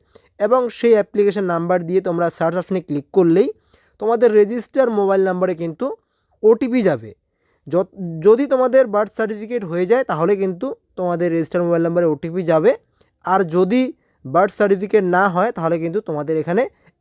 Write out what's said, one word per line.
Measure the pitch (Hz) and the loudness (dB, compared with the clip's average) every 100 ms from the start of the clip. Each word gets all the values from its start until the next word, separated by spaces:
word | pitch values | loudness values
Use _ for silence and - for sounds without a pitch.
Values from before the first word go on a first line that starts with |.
| _ _ _ - | _ _ _ -4
এবং | 208 254 240 | 0 2 0
সেই | - 233 | 0 2
অ্যাপ্লিকেশন | 220 202 208 202 196 | 4 2 0 0 0
নাম্বার | 190 170 170 180 | -2 -2 0 -2
দিয়ে | 165 185 | -2 -2
তোমরা | 185 170 170 | -2 -2 -2
সার্চ | - 170 175 | -2 -2 -2
অপশনে | 175 190 | -4 -6
ক্লিক | - 185 - | -6 -8 -2
করলেই | - 175 165 262 - _ _ _ _ | 2 4 4 2 -2 _ _ _ _
তোমাদের | 214 233 233 | -2 2 4
রেজিস্টার | 214 202 240 208 269 254 | 4 2 0 -4 0 0
মোবাইল | 214 196 196 | 0 0 2
নাম্বারে | 190 180 185 165 | 0 0 -2 -4
কিন্তু | 170 160 262 440 _ _ _ _ | -8 -6 -8 -8 _ _ _ _
ওটিপি | 214 226 262 247 | 2 2 2 0
যাবে। | 190 135 110 - _ _ _ _ - | 0 0 -6 -20 _ _ _ _ -6
যত-, | 160 190 - 180 165 | -4 -4 -6 -10 0
যদি | 165 226 277 | 4 4 4
তোমাদের | 262 254 254 254 | 0 2 2 2
বার্থ | 202 214 - | 0 -2 -4
সার্টিফিকেট | 220 214 214 240 190 | -6 -6 -8 -6 -4
হয়ে | 170 180 | -4 0
যায় | 240 | 0
তাহলে | 254 160 170 202 | 0 -2 0 0
কিন্তু | 190 175 262 453 _ - | -2 -4 -8 -10 _ -8
তোমাদের | 180 170 175 | -4 -2 -2
রেজিস্টার | 165 160 180 | -2 -2 -2
মোবাইল | 175 170 | 0 0
নাম্বারে | 170 170 175 | 0 0 0
ওটিপি | 147 170 175 | 0 -4 -4
যাবে, | 170 160 180 427 _ _ _ _ - | 0 2 2 0 _ _ _ _ -2
আর | 190 | 0
যদি | 180 170 185 247 254 - _ _ 131 | 0 0 2 2 0 -4 _ _ -4
বার্থ | 147 196 - | 0 0 0
সার্টিফিকেট | 208 196 196 214 | 0 0 0 0
না | 185 175 196 | 2 2 2
হয় | 175 214 | 0 -2
তাহলে | 233 165 170 | -2 -2 -2
কিন্তু | 165 185 | -4 -6
তোমাদের | - 151 147 160 | -6 -6 -4 -4
এখানে | 151 185 349 - _ _ | -2 -2 -2 -6 _ _